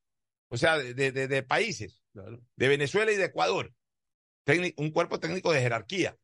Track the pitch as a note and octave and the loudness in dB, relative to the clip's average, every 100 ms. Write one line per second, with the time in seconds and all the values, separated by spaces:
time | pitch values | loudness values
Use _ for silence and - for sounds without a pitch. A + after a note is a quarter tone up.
0 | _ _ _ _ _ A#2+ D#3+ D#3 B2 B2 | _ _ _ _ _ 0 2 2 -2 -2
1 | C3+ C3 C3 C3+ B2+ D#3 A3 D#3 G2+ _ | -2 -2 -2 -2 0 0 0 -4 -10 _
2 | _ G#2 G2 A#2+ _ - C3 C#3+ D3 G3 | _ -20 -16 -18 _ 0 2 2 2 0
3 | A3 G#3 E3+ D#3+ F3 F#3 A#2+ _ _ _ | 2 0 -2 0 0 0 -4 _ _ _
4 | _ _ _ _ - E3+ F3+ - D3+ D#3 | _ _ _ _ 2 2 2 -4 -2 0
5 | E3+ E3 D#3+ F3+ F3 D3+ B2 A2+ G2+ F#3+ | -2 -2 -4 -2 2 2 2 -2 -4 -2
6 | A#2 - | -2 -4